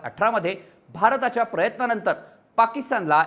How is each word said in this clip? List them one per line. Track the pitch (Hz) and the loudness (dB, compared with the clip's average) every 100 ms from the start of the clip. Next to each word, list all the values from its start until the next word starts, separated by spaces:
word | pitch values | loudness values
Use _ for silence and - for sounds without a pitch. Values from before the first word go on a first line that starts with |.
अठरा | 123 - 208 | -8 0 0
मध्ये | 226 170 190 - _ _ | 2 -2 -6 -12 _ _
भारताच्या | - 214 269 254 240 226 | 0 2 2 -2 -2 -2
प्रयत्नानंतर | 190 202 226 247 226 185 160 - _ _ - | 0 -2 -2 -4 -2 -2 -2 -6 _ _ 0
पाकिस्तानला | 226 285 262 247 170 151 | 0 0 -4 -4 2 2